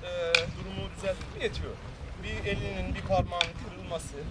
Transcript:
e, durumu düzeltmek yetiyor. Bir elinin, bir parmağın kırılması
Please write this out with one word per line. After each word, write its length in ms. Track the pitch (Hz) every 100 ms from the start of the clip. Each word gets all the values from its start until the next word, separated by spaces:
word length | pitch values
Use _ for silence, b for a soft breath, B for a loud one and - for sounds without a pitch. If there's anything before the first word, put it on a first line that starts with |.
e, 300 | - - 170
durumu 560 | - - - 185 190 190 -
düzeltmek 480 | 196 185 - -
yetiyor. 280 | 247 - 139 107 - - - -
Bir 280 | 190 214 202
elinin, 440 | 202 202 190 185 196
bir 60 |
parmağın 520 | 180 190 185 175 170 -
kırılması 520 | - 180 180 165 - 139 151